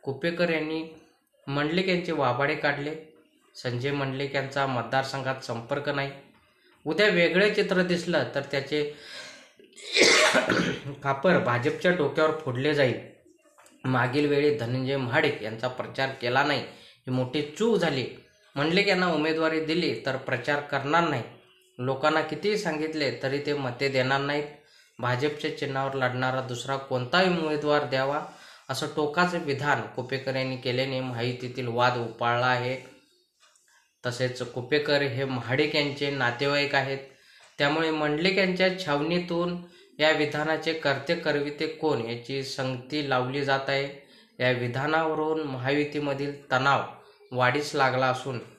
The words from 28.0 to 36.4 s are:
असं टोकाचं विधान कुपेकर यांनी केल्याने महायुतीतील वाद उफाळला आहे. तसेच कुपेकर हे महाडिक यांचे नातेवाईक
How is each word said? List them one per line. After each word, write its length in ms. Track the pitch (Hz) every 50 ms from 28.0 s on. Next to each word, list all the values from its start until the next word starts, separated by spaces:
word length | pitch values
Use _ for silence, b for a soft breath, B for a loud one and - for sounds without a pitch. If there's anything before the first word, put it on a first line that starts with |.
| 131 135 143 151 160 - B B B B B B B B
असं 180 | 135 - 156 147 -
टोकाचं 440 | 160 151 147 - 175 175 175 175 170
विधान 420 | 139 143 139 123 143 147 139 123
कुपेकर 540 | 110 - - - 120 - 135 131 127 135 131
यांनी 200 | 131 131 131 131
केल्याने 420 | 127 - 127 123 127 131 135 131 131
महायुतीतील 680 | 131 127 123 117 120 123 123 123 131 123 - 135 123
वाद 300 | 120 117 120 123 123 123
उफाळला 480 | 123 117 113 - - 120 120 120 120 123
आहे. 300 | 127 127 123 120 123 131 127 - - - - _ _ _ _ _ _ _ _ b b b b b b b b b b b _ -
तसेच 360 | 123 120 - 131 123 123 -
कुपेकर 600 | 123 - - 127 120 - 151 147 147 - 147 143
हे 220 | 143 135 120 131 135
महाडिक 520 | 131 131 123 113 110 127 139 151 147 151
यांचे 340 | 156 143 143 131 - 147 139
नातेवाईक 680 | 139 139 127 120 117 -